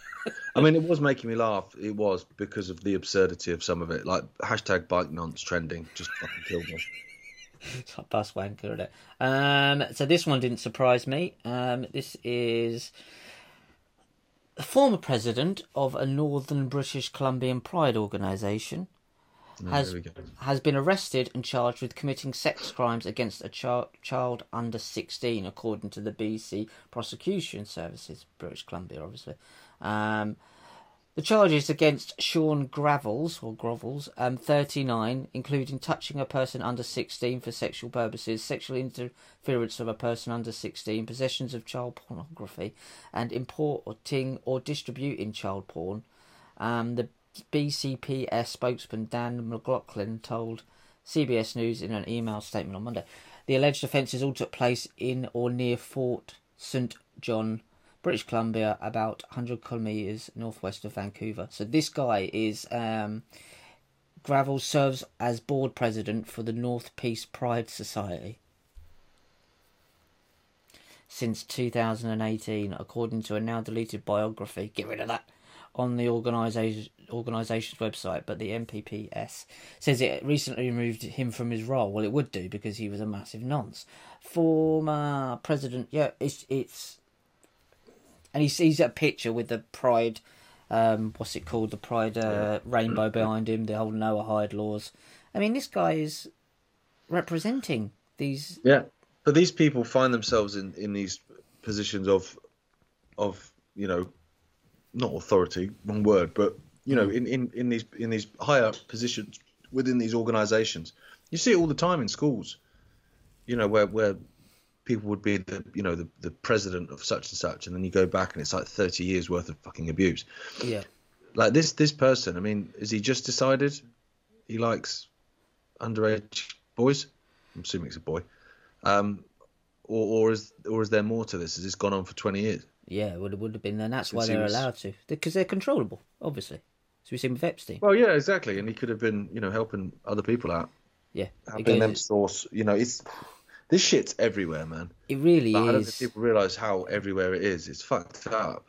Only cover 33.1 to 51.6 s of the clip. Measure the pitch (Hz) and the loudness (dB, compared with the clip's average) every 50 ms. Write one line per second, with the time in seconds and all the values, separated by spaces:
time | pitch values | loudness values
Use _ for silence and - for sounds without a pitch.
33.1 | 107 127 156 170 165 - - 113 110 - - 113 117 117 - 113 135 143 143 - | -2 -2 -2 -4 -4 -6 -8 -10 -10 -6 -4 -4 -4 -4 -6 -8 -8 -8 -10 -12
34.1 | - - 120 123 127 123 - - 147 147 143 139 - 143 135 131 117 113 110 110 | -6 -2 0 0 0 -2 0 2 4 4 4 2 -2 -2 0 0 0 0 0 0
35.1 | 127 131 135 - - 131 127 - 143 139 131 123 139 127 - - 160 - - - | -2 -4 -6 -8 -8 -8 -4 -2 0 0 0 -2 -6 -6 -4 -2 -2 -2 -4 -6
36.1 | 147 143 135 - - 139 131 127 - 127 - 117 123 120 120 - - 127 - - | -6 -6 -6 -2 0 0 0 0 -2 -4 -4 -4 -4 -4 -6 -6 -4 -4 -6 -6
37.1 | - - - 123 127 127 - - 117 - - 95 - - - 120 - 123 113 107 | -6 -4 -2 -2 -2 -2 -6 -8 -6 -4 -4 -6 -4 -6 -10 -6 -4 -2 -2 -2
38.1 | 113 110 - - 113 110 - - 143 - - - 135 127 131 127 - - 123 120 | -4 -6 -6 -4 -4 -4 -4 -6 -6 -6 -6 -6 -4 -4 -4 -6 -6 -8 -10 -10
39.1 | - _ - - - _ - - 131 120 117 110 - - 120 117 110 - - 120 | -10 _ -20 -20 -20 _ -4 0 0 0 0 -2 -4 -4 -4 -4 -4 -2 -2 -2
40.1 | 117 110 - 123 117 117 113 113 110 - - 104 - - - - 107 110 110 110 | -2 -2 -4 -4 -4 -4 -4 -6 -8 -8 -8 -10 -10 -8 -6 -4 -2 -2 -4 -4
41.1 | 117 123 131 127 - - 139 120 131 117 110 - - 127 123 123 123 - - - | -4 -2 -2 -2 -2 -4 -4 -6 -6 -8 -10 -8 -8 -6 -6 -8 -8 -12 -16 -14
42.1 | - 160 - 147 165 - 110 98 - - 87 104 - - - - - - - - | -14 -14 -12 -14 -14 -14 -14 -14 -10 -8 -8 -8 -8 -12 -20 -20 -20 -20 -20 -10
43.1 | - - 117 117 113 117 127 - - - 151 147 143 - - - 110 - _ - | -6 -6 -6 -4 -4 -6 -6 -6 -4 -2 -2 -2 -2 -4 -6 -10 -12 -12 _ -4
44.1 | 147 135 131 131 131 - - - 131 131 127 - 147 143 - - 117 131 135 143 | -2 -2 -2 -2 -6 -6 -4 -2 -2 -2 -2 -4 -6 -6 -6 -8 -8 -6 -4 -4
45.1 | 127 - - 107 107 - - 101 95 98 92 - - - 82 92 98 110 - _ | -4 -4 -6 -6 -6 -6 -6 -4 -6 -6 -8 -10 -10 -8 -6 -6 -6 -8 -10 _
46.1 | _ _ _ _ - - - - _ - - 113 117 117 117 117 120 120 117 - | _ _ _ _ -20 -20 -20 -20 _ -6 -4 -2 -2 -2 -2 -2 -2 -4 -4 -6
47.1 | - _ _ _ _ - - _ - 151 147 147 139 - - 139 131 127 - - | -8 _ _ _ _ -20 -10 _ -2 0 0 0 -2 -4 -4 -4 -4 -6 -6 -6
48.1 | 139 135 127 - - 117 113 - - - - 123 127 - - - - 110 110 107 | -4 -4 -4 -2 -2 -2 -2 -4 -4 -2 -2 -2 -2 -2 -6 -8 -8 -8 -6 -4
49.1 | - 120 120 120 120 120 117 113 117 110 - - 131 - - - - 107 98 107 | -4 -4 -4 -4 -4 -6 -6 -8 -8 -6 -2 -2 -2 -2 -2 -6 -6 -6 -4 -4
50.1 | 113 110 - - 123 113 117 113 113 113 - _ _ _ _ _ _ _ _ - | -6 -8 -8 -6 -6 -6 -4 -6 -8 -10 -14 _ _ _ _ _ _ _ _ -4
51.1 | - 160 147 127 123 113 110 - - 120 | 0 0 2 2 2 2 0 0 -2 -2